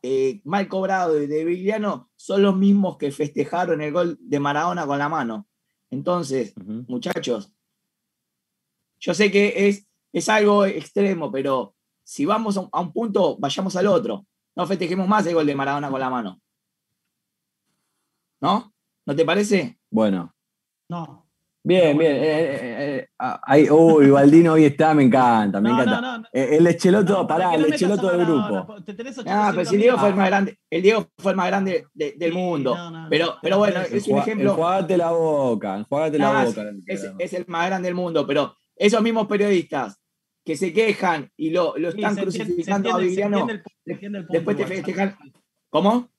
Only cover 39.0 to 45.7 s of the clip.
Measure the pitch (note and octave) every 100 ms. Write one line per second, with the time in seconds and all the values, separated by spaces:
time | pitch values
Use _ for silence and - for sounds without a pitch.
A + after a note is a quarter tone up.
39 | A3+ A3+ G#3 G#3 G#3 F#3+ C#3+ D3 A2+ G2+
40 | _ _ _ _ - D3+ F#3+ E3 A3+ G3+
41 | F#3 D#3+ C3+ _ D#3 D#3 D#3+ - E3+ F#3+
42 | G#3+ G3+ F#3+ F3 E3+ F3 E3+ G3 G3 F3+
43 | F#3 F#3 G3+ G3+ E3+ G#3+ - _ - G3
44 | G3+ G#3 E3 E3+ E3+ G3+ F3 F#3 E3+ F3+
45 | G3 - - _ _ _ _